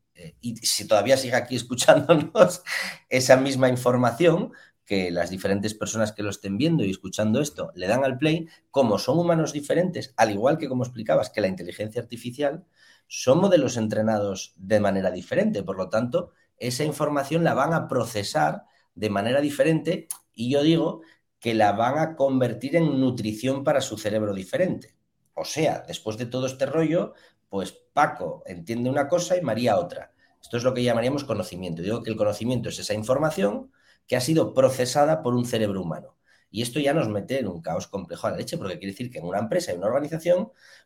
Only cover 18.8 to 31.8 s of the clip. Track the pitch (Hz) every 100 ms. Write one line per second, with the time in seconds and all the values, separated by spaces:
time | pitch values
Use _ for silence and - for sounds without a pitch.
18.8 | _ - 104 101 110 135 147 143 151 160
19.8 | 165 190 - - _ - 120 143 151 160
20.8 | 165 - - _ _ _ 117 110 104 101
21.8 | 120 147 160 160 139 131 120 - 139 165
22.8 | 156 131 131 120 107 107 131 139 147 143
23.8 | - 107 107 107 104 95 95 139 180 117
24.8 | - _ _ _ _ - - - 151 -
25.8 | - 82 107 107 120 127 131 - 127 156
26.8 | 156 175 196 - _ _ - 98 90 -
27.8 | _ 139 151 - 85 - - 87 82 117
28.8 | 127 143 139 170 - 180 139 110 123 95
29.8 | 85 - - _ _ _ - 120 123 120
30.8 | 120 113 123 143 - 101 92 90 90 82